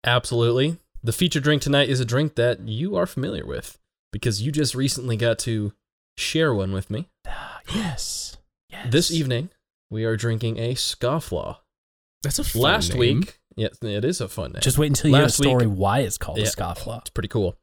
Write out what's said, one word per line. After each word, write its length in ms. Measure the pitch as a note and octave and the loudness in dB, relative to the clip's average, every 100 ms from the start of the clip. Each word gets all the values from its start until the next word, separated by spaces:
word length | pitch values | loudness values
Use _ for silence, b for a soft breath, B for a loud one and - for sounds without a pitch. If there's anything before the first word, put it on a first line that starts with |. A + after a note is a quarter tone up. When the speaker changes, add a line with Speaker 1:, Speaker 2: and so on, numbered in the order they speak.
Speaker 1:
Absolutely. 720 | - B2 - A#2+ A#2 B2 C#3+ E3+ _ - | 2 0 0 2 2 4 2 -2 _ -6
The 100 | A2+ | -6
featured 300 | - F3+ D3+ | 0 0 2
drink 200 | C#3 D3 | 2 2
tonight 260 | C#3 C#3+ C3+ | 2 2 2
is 100 | C3 | 0
a 40 | |
drink 320 | A#2+ B2+ D#3 - | 0 0 0 2
that 320 | A#2+ A#2 A2+ | 2 0 -4
you 260 | A2 B2 F#2+ | -6 -2 -2
are 100 | F3 | -2
familiar 380 | - C3 G#2 - | -2 -4 -6 -8
with 320 | - - - _ _ _ | -10 -10 -20 _ _ _
because 300 | G#2 B2 G2+ | -4 -2 -2
you 100 | B2+ | -2
just 220 | D3 C#3 | 0 -2
recently 420 | B2 C3+ C3 B2 A2 | 0 -2 -2 -2 0
got 220 | A#2 A2+ | 0 0
to 320 | - A2 G#2 - _ _ _ - | -2 -2 -4 -6 _ _ _ -8
share 380 | - D#3+ D#3 | -2 2 2
one 180 | G#2+ F#2+ | 2 0
with 180 | F#2+ - | -4 -4
me. 180 | F#2 E3+ _ - | -8 -8 _ -8
Speaker 2:
Ah, 340 | - - - - | -8 -10 -16 -6
yes. 640 | G3 F#3+ A#2+ - - - - _ _ _ | -4 -4 -6 -6 -8 -10 -14 _ _ _
Yes. 220 | - B2 | -10 0
Speaker 1:
This 180 | C#3 F3+ | 2 2
evening, 400 | E3 C#3 B2 E3+ _ _ _ _ | 0 0 -2 -4 _ _ _ _
we 140 | A2 | -4
are 120 | A2+ A2 | -2 0
drinking 420 | A#2 A2+ A2+ A2+ | 0 0 -2 -2
a 160 | A#2 | -4
Scofflaw. 840 | C3 - - A#2+ D#3 - E2+ - - _ _ _ _ _ _ | -2 -4 -2 -2 -2 -4 -6 -6 -12 _ _ _ _ _ _
Speaker 3:
That's 160 | C#3 - | -4 -2
a 60 | |
fun 180 | - A2+ | -2 2
Speaker 1:
Last 280 | C#3 G#3 - | 2 2 0
Speaker 3:
name. 260 | B2+ A#2+ C3+ | 2 4 4
Speaker 1:
week, 200 | G3 - _ - | 0 -6 _ -4
yeah, 120 | A2 - | -4 -4
it 220 | A2 G2+ | -4 -2
is 160 | B2+ F3+ | -2 -2
a 80 | G#2+ | -6
fun 240 | - C2+ | -6 -8
name. 100 | - | -2
Speaker 2:
Just 160 | C3 C3 | 2 4
wait 80 | D3+ | 4
until 220 | C#3 D#3 | 4 6
you 60 | C#3 | 8
Speaker 1:
Last 200 | B2+ B2 | 6 4
Speaker 2:
hear 60 | C#3 | 4
a 20 | |
story 160 | B2+ A2+ | 4 4
Speaker 1:
week 120 | F#2+ | 4
Speaker 2:
why 200 | G2 G2+ | 2 2
it's 160 | F#2 - | 0 -4
called 200 | - F2+ | -4 -2
a 40 | |
Speaker 1:
Yeah, 40 | G#2 | -2
Speaker 2:
Scofflaw. 520 | - E2+ - - A#2 | -2 -6 -6 -8 -10
Speaker 1:
it's 100 | - | -8
pretty 180 | - G2 | -8 -2
cool. 280 | A2 F#2 - | 0 -2 -4